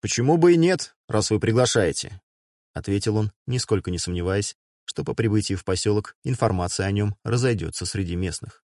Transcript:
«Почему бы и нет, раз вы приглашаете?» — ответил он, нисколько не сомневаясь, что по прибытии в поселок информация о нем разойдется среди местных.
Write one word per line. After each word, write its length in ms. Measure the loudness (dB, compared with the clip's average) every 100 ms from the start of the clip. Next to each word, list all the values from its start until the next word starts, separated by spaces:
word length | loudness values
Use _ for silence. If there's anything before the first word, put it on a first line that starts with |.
«Почему 360 | -4 0 2 6
бы 160 | 6
и 40 | 6
нет, 380 | 4 2 -4 _ _
раз 240 | 0 2
вы 80 | 0
приглашаете?» — 800 | 2 4 4 4 2 0 -8 -14 _ _ _ _ _
ответил 440 | -10 -2 -2 0 0
он, 140 | -2 _ -6
нисколько 420 | -6 0 -2 0
не 80 | -6
сомневаясь, 580 | -4 -4 0 0 -2 -8 _ _
что 200 | -14 -10
по 120 | -6 0
прибытии 400 | 2 2 0 -6
в 80 |
поселок 520 | -2 -2 0 0 -2 -10
информация 640 | -6 0 0 2 -2 -2 -2
о 60 |
нем 240 | 0 -2 -4
разойдется 640 | -4 0 0 0 -4 -6 -6
среди 300 | -4 -4 -2
местных. 500 | -4 -6 -12 -20 _